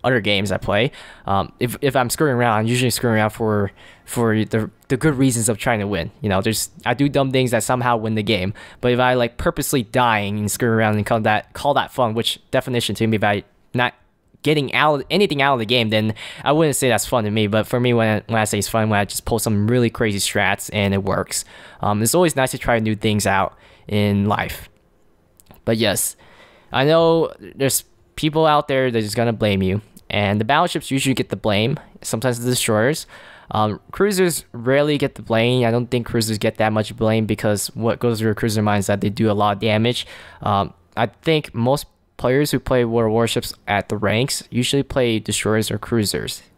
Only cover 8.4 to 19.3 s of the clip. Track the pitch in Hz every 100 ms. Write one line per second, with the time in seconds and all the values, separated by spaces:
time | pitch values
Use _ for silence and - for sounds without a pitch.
8.4 | 92 - - - 123 123 127 127 120 -
9.4 | 180 160 139 143 107 127 120 110 101 104
10.4 | 104 - 120 113 110 107 101 117 110 107
11.4 | - - 143 131 101 - 120 110 113 -
12.4 | _ 131 127 120 - 101 113 110 104 101
13.4 | - _ _ 127 127 _ _ _ _ _
14.4 | 143 151 131 123 151 143 - 170 202 147
15.4 | 139 131 107 123 110 107 110 107 - -
16.4 | - 151 160 131 131 107 - 127 107 110
17.4 | 104 110 104 123 123 120 113 110 - 113
18.4 | 107 104 - 113 107 104 101 - -